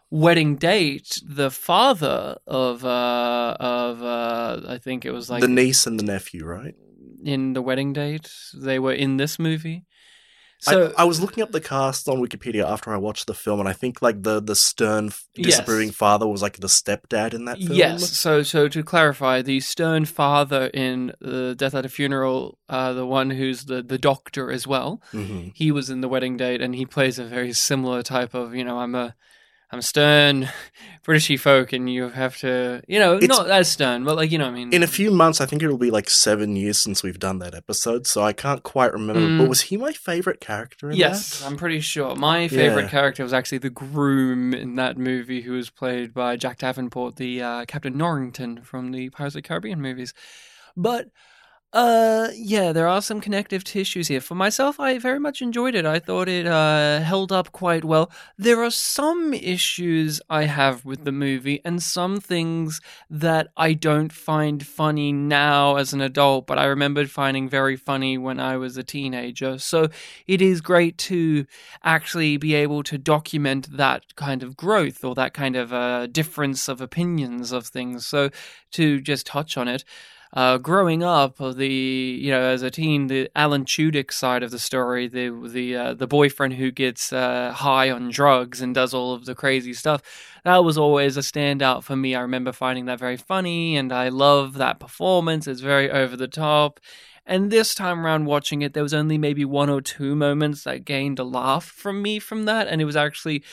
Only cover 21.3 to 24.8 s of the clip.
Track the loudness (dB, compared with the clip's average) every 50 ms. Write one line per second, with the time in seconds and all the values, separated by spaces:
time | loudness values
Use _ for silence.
21.3 | -6 -4 -4 -6 -4 -2 -2 -2 -2 -4 -4 -6 -4 -4 -2 0 0 0 0 0
22.3 | 0 -2 -4 -8 -12 _ _ -6 -4 -2 -2 -2 -2 -4 -4 0 0 0 0 0
23.3 | -2 -2 -2 -4 -4 -6 -8 -8 -8 -8 -4 -6 -4 2 2 2 2 2 _ -10
24.3 | -10 -8 -6 -6 -6 -6 -4 -2 -2 -2